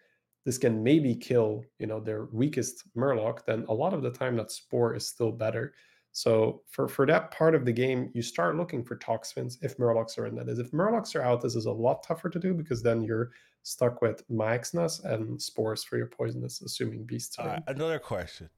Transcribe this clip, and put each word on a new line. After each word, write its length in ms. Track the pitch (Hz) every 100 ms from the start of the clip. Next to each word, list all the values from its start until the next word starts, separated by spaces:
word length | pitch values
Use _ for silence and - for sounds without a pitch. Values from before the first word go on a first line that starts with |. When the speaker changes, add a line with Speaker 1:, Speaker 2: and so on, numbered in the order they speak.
| _ _ _ _
Speaker 1:
this 140 | 135 120
can 240 | 120 110
maybe 320 | 117 160 131
kill, 500 | 117 - 120 107 107 - -
you 80 | 107
know, 140 | 110
their 240 | 110 107 -
weakest 560 | 110 147 135 117 - - 117
Murloc," 480 | 139 117 110 - -
then 180 | 113 117
a 60 |
lot 200 | 113 175
of 80 | 170
the 80 | 123
time 260 | - 131 117
that 140 | 107
spore 440 | - - 127 117 117
is 100 | -
still 240 | - 110
better. 400 | 120 110 117 - - _ _ _
So 500 | - 117 110 113 - -
for, 200 | - 131
for 180 | - 135
that 240 | 170 -
part 240 | - 160
of 100 | 156
the 80 | 123
game, 380 | 113 131 127 127
you 60 | 120
start 360 | - - 170 156
looking 260 | 175 131
for 120 | 123 120
Toxfins 600 | - 113 - 131 123 123
if 160 | 135 -
Murlocs 400 | 120 113 113 -
are 80 | 113
in. 80 |
That 140 | 117 120
is, 100 | 117
if 140 | 120
Murlocs 420 | 151 208 226 -
are 80 | 160
out, 180 | 123 120
this 140 | 123
is 120 | 117 110
a 60 |
lot 300 | 110 120 -
tougher 260 | - 160 170
to 100 | 170
do, 120 | 185
because 300 | 170 156 117
then 180 | 117 113
you're 300 | 110 113 120 - _ _
stuck 400 | - - 123 120
with 260 | 113 110 -
Maexnas 760 | 113 110 123 - 170 165 -
and 360 | 190 113 110 127
spores 440 | - - 110 107
for 120 | - 123
your 120 | 120
poisonous, 540 | - 117 123 123 -
assuming 420 | - - 117 113
beasts 340 | 113 120 - -
are 40 |
Speaker 2:
All 60 | -
right, 80 | 170 147
Speaker 1:
in. 80 | 135
Speaker 2:
another 240 | 160 156
question. 500 | - 98 85 - 80